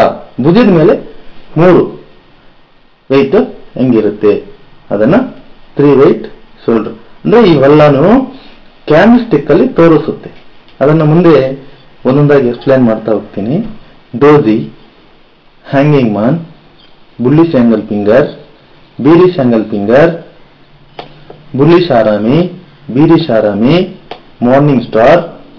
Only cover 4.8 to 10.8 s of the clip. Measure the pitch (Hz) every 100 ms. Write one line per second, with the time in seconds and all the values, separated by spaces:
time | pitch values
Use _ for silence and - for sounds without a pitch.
4.8 | - 101 110 208 - - - - - -
5.8 | 143 131 151 226 - - - - - 113
6.8 | 107 - - - 151 220 208 147 135 151
7.8 | 151 135 170 262 262 - - - - _
8.8 | - 151 208 240 - 143 - 156 - -
9.8 | 165 156 - - - - - - - -